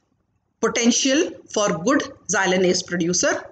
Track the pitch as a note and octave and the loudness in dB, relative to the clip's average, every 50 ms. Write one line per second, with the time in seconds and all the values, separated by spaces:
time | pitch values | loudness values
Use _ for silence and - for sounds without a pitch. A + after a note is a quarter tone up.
0 | _ _ _ _ _ _ _ _ _ _ _ - - - - B3+ A#3 A#3+ A#3+ - | _ _ _ _ _ _ _ _ _ _ _ -4 -2 -2 0 0 2 2 2 2
1 | - C4+ C4 D4+ F4+ - - - - - - A3 G#3 G3 F3 D#3+ F3 A#3+ D4+ C#4+ | 2 2 2 2 0 -2 -4 -14 -12 -6 -4 -2 0 0 -2 -2 0 0 0 0
2 | - - - - _ - F#3 G#3 F#3+ F3+ F#3 F#3+ F#3+ F3+ F3+ - - - F3 F3 | 0 -4 -12 -14 _ -4 -2 0 0 0 2 2 2 2 2 0 -2 -4 -4 -2
3 | E3 E3+ F3+ - - D4+ - - - - | -2 -2 0 0 0 0 0 -2 -6 -6